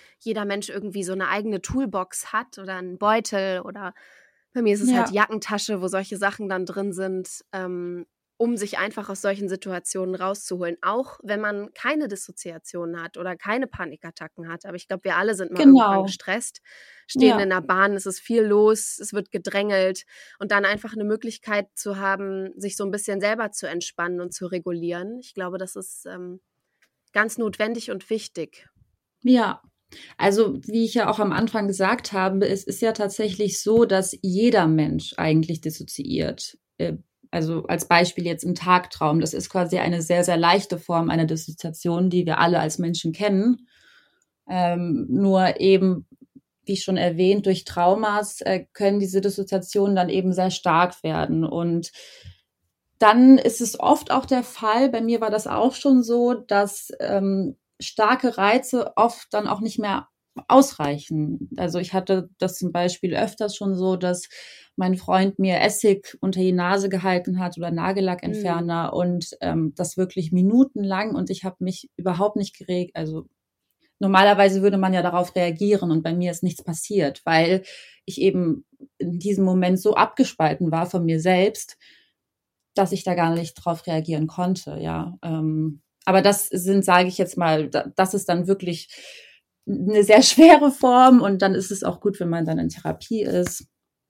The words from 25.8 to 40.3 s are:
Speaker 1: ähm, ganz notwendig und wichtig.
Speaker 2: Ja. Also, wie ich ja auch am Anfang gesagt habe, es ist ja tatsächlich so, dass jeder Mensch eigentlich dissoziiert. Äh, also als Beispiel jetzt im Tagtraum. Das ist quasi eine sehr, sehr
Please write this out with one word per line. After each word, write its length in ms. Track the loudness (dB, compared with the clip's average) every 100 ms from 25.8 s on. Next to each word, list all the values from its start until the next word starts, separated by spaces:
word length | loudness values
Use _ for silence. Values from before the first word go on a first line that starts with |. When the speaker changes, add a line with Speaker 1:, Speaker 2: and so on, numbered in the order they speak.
| -16 -18 -16
Speaker 1:
ähm, 340 | -16 -16 -18 _ _ _ _ _ _ _
ganz 260 | -4 -2 -2
notwendig 520 | -6 -4 -4 -6 -8
und 200 | -10 -6
wichtig. 580 | -8 -8 -12 -12 _ _ _ _ _ _ _
Speaker 2:
Ja. 400 | 4 4 2 -4 _ _ _ -20 -18 -2
Also, 400 | 2 2 2 -2 -4
wie 180 | -2
ich 100 | 0
ja 160 | 0 0
auch 80 | 0
am 140 | 0
Anfang 340 | 0 -2 -2 -2
gesagt 440 | 0 0 -2 -4
habe, 340 | -2 0 0 0
es 160 | -2
ist 180 | -6 -4
ja 100 | -2
tatsächlich 680 | -2 -4 -2 -4 -2 -4 -2
so, 220 | 2 4 4
dass 300 | 2 -2 -4
jeder 440 | -2 2 4 4 4
Mensch 460 | 2 2 -2 -6 -4
eigentlich 440 | 2 2 0 -4
dissoziiert. 960 | -8 -10 -12 -12 -6 -4 -4 -6 -12 -18 _ -8
Äh, 160 | -6 -6 -12 _ _
also 340 | -4 -4 -4 -4
als 200 | -4 2
Beispiel 380 | 2 2 -2 -6
jetzt 180 | -6
im 100 | -6
Tagtraum. 640 | -4 2 2 2 -4 0 0
Das 140 | 0
ist 160 | -4 -4
quasi 280 | -4 -2 -2
eine 240 | -2 -2
sehr, 220 | 0 0
sehr 120 | 2